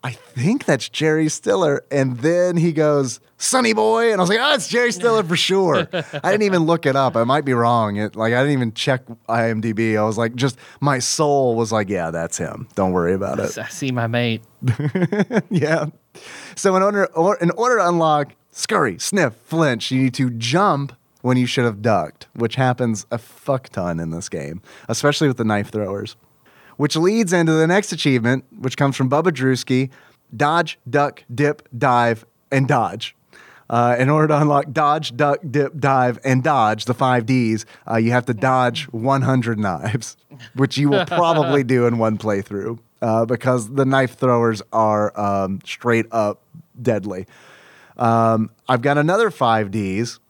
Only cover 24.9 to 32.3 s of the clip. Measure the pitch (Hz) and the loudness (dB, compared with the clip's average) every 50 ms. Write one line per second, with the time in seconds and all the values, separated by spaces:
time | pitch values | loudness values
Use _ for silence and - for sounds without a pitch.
24.9 | 113 - - 147 147 - 165 143 127 - 117 110 107 104 101 - - 107 107 95 | -6 0 2 0 2 2 0 0 0 0 0 0 0 0 -2 -4 -6 -6 -4 -4
25.9 | 98 101 101 104 - _ _ _ _ _ _ _ _ _ _ - - - 143 147 | -6 -6 -8 -10 -14 _ _ _ _ _ _ _ _ _ _ -20 -6 -4 -4 -2
26.9 | - 160 165 185 214 226 226 170 185 175 170 160 160 160 160 160 180 202 202 - | 0 0 0 2 2 2 0 2 2 2 2 2 4 2 2 4 2 2 0 -2
27.9 | 185 151 - 151 131 123 110 120 127 131 - _ - - - 131 - - 143 139 | -6 -2 0 2 2 2 2 2 0 0 -2 _ -18 -8 -8 -8 -2 0 0 0
28.9 | 135 - 139 127 139 147 165 185 160 127 131 131 131 120 - - 131 127 135 131 | 2 0 0 0 2 2 2 0 0 0 0 0 0 0 -2 -2 0 0 0 -2
29.9 | - - _ _ _ _ _ _ - 110 147 147 160 170 170 160 - _ _ 127 | -6 -16 _ _ _ _ _ _ -4 -2 0 2 2 0 0 -2 -6 _ _ -2
30.9 | 117 147 143 143 - - _ _ 123 113 147 147 151 - - _ - 120 139 135 | 0 0 0 0 -2 -10 _ _ -2 0 0 0 0 -2 -10 _ -6 -2 2 2
31.9 | 123 120 120 117 117 110 - _ | 4 4 4 2 0 -2 -6 _